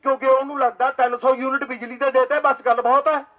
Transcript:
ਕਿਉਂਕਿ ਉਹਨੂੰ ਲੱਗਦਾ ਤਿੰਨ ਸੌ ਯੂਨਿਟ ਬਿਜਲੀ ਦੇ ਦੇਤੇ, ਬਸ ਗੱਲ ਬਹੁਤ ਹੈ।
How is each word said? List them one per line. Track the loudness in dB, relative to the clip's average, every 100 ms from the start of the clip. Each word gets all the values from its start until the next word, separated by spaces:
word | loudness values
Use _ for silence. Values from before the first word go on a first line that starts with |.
ਕਿਉਂਕਿ | -2 0 2
ਉਹਨੂੰ | 2 2 -2
ਲੱਗਦਾ | -2 0 -2
ਤਿੰਨ | 0 -2 0
ਸੌ | 0
ਯੂਨਿਟ | 0 0 -4
ਬਿਜਲੀ | -6 -10 -12 -4
ਦੇ | 0
ਦੇਤੇ, | 0 0 0
ਬਸ | 0 0 0
ਗੱਲ | 0
ਬਹੁਤ | 2 2 2
ਹੈ। | -2 -6